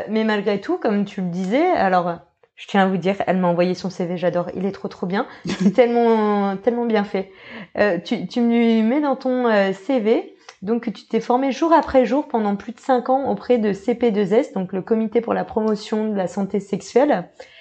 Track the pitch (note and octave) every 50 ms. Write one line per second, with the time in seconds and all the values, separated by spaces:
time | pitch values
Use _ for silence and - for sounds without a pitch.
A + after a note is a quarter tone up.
0 | - - G#3+ A3 A3 A3 G#3+ G#3 F#3+ G#3+ G3+ G3 - - E4+ F4+ - A#3 G#3 G3+
1 | G3+ G3+ - - F#3 F3+ E3+ F3+ F#3+ F#3 G#3 C4+ E4+ F#4 F4 - F#3+ F#3+ F#3 F3+
2 | E3+ F3+ E3+ E3+ - _ _ _ _ _ _ - - - - G3+ F#3+ F#3+ F#3+ F#3
3 | D#3 F#3 G3+ G3+ - - F3 F#3 F3+ F3 F3 E3+ F3 F3+ F#3 F3+ - F#3 F3+ -
4 | F#3 E3 F3+ E3+ E3 F3 D#3+ F3 F3 F3 - - F#3 G3 G3 - - G3 - -
5 | - F3+ F#3 G3+ C4+ - - - - E3+ G3 - F#3 F#3+ F3+ - A#3+ A#3+ A#3 A#3+
6 | A#3 A#3 A3+ A3 G#3+ G#3 G#3 G3+ G3+ G3 G3 F#3+ G3 B3 A#3 A#3+ A#3+ A#3 A3 G#3
7 | G3+ G3+ - F#3+ F#3 - - - - - A#3 A3+ G3 - - - G#3 G#3 F3 E3+
8 | E3+ - B3 F#3 E3 F#3 - B3 A#3+ A#3 A#3 A#3 A#3 A#3 A3+ A3+ A3 A3 B3 D4+
9 | D4+ C#4+ C4 C4 - C4 B3+ B3+ B3 A#3 A3 G3+ G3 F#3+ F#3+ - - - C#4 B3+
10 | G3+ G#3+ A#3 D#4+ - - - _ _ - - - - F#3 A#3 A#3+ A#3 A#3+ F#3+ -
11 | - _ - A3+ A3+ - A#3+ B3 C4+ C#4 - C4+ E4 E4 E4 D#4 C#4 - - C4
12 | B3+ G3+ B3 D4 D4 - - A#3 G#3+ G#3 G3+ G3 - - A3+ - - - C4 B3
13 | A#3+ B3+ B3+ C4+ C#4 - G3+ G3 - - B3 A#3+ G#3+ G#3+ G3 G3 - - A#3+ A#3+
14 | B3 A#3+ G3+ G3+ G#3 E3+ G3+ A#3 D4 - - G3 F#3 F3+ - F#3 F3+ - - A3
15 | A3 G#3+ - A#3+ A3+ A#3 G3+ F#3 F#3 - - A#3 A3 A3 G#3+ G#3 - - A3 G#3+
16 | A3 A3 G#3+ G3 F#3 F3 - G3+ G3 F#3+ - G#3 G3+ - - F#3 - - - A#3+
17 | C#4 D4 B3 F#3 F3 - _ - - - - -